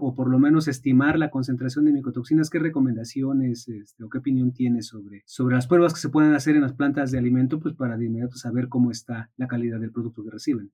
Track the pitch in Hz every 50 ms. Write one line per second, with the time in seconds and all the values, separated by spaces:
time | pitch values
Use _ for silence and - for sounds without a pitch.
0 | 147 131 127 131 131 123 127 131 139 147 156 160 156 160 131 127 - 139 131 127
1 | 135 147 156 160 156 147 - 135 127 127 131 123 127 127 127 151 151 151 143 139
2 | 131 127 123 127 123 - 156 156 156 - - 170 160 165 160 147 131 131 117 110
3 | 113 113 - 139 135 135 139 135 131 127 120 120 - - 117 104 104 - _ -
4 | 113 110 - 139 131 143 135 127 127 123 123 - 127 123 120 117 107 - 117 110
5 | 101 101 101 98 _ _ - - 127 127 123 127 123 123 175 175 170 170 165 -
6 | - 147 127 151 151 151 151 143 135 156 151 151 143 135 131 - 143 143 143 143
7 | 143 127 127 131 123 123 123 127 131 131 151 156 156 160 - - 131 123 117 113
8 | 117 113 113 117 120 123 123 - - 123 110 123 123 123 127 127 123 120 110 -
9 | - - 120 113 113 - _ - 127 123 123 120 120 117 113 113 113 113 - 120
10 | 117 113 113 - 104 110 107 107 - - 135 117 101 101